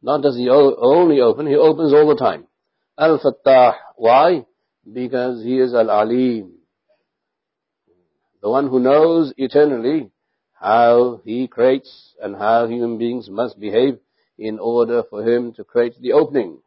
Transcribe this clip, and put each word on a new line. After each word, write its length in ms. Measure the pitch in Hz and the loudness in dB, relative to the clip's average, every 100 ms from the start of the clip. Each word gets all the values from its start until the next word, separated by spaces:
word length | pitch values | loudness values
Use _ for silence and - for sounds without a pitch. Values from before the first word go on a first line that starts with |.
Not 200 | - 147 | -2 0
does 140 | 139 123 | 0 -2
He 120 | 123 | 2
o-, 280 | 135 139 - | 4 4 2
only 420 | 120 156 175 143 | 2 2 4 2
open, 260 | 120 107 151 | 2 0 -2
He 80 | |
opens 380 | 143 156 156 160 | 2 2 2 2
all 160 | 147 151 | 4 4
the 80 | 147 | 2
time. 300 | 123 80 - _ _ _ _ - | -2 -4 -16 _ _ _ _ -2
Al-Fattah. 760 | 156 156 139 - - 131 123 - - _ | 0 0 -2 -2 4 6 4 2 -12 _
Why? 480 | 113 127 165 170 120 _ _ _ - | 2 4 4 0 -6 _ _ _ -18
Because 520 | 113 123 127 127 120 | -12 -8 -6 -6 -6
He 160 | 110 131 | -4 -2
is 160 | 127 | 0
Al-Alim. 800 | 120 110 104 110 123 127 113 95 _ _ _ _ _ _ _ _ _ _ _ _ _ _ 90 _ _ _ _ | 0 0 0 0 0 -2 -4 -10 _ _ _ _ _ _ _ _ _ _ _ _ _ _ _ _ _ _ _
The 60 | 104 | -4
one 200 | 127 143 | -2 -2
who 120 | 127 | -2
knows 520 | 127 147 160 165 147 127 | 2 2 2 0 -2 -6
eternally 760 | 131 143 151 127 117 156 113 _ _ _ _ | -2 0 0 0 -4 -6 -8 _ _ _ _
how 680 | _ 95 113 120 120 123 117 | _ -2 2 4 4 0 -4
He 240 | - 117 127 | -10 -8 -8
creates 680 | - 127 135 - - _ _ | -2 0 0 -6 -20 _ _
and 140 | 104 | -14
how 320 | 98 104 117 117 | -6 -2 0 0
human 320 | 120 120 113 | -4 -6 -4
beings 300 | 117 123 107 | -6 -6 -10
must 300 | 98 120 - | -8 -8 -8
behave 380 | 104 107 135 120 _ _ _ _ | -4 0 0 -2 _ _ _ _
in 200 | 107 107 | -12 -8
order 440 | 107 120 117 120 113 | -4 -2 0 -2 -4
for 140 | 104 | -8
Him 300 | 113 120 120 | -2 -2 -4
to 100 | 113 | -14
create 300 | 104 120 120 - | -6 -4 -4 -6
the 120 | 123 | 0
opening. 480 | 143 156 143 95 71 | 0 0 -4 -6 -12